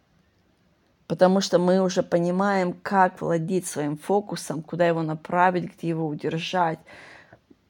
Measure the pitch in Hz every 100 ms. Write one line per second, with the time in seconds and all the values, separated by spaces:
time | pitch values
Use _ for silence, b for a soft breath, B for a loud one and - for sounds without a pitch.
0 | _ _ _ _ _ _ _ _ _ _
1 | - 165 180 196 196 175 180 190 185 185
2 | - 175 175 180 202 196 180 180 - 196
3 | 185 185 156 170 165 185 180 - 147 151
4 | - 202 208 170 - 151 - 170 170 165
5 | 156 160 - 175 185 180 170 - 170 160
6 | 156 151 156 165 170 185 165 160 - B
7 | B B B B _ _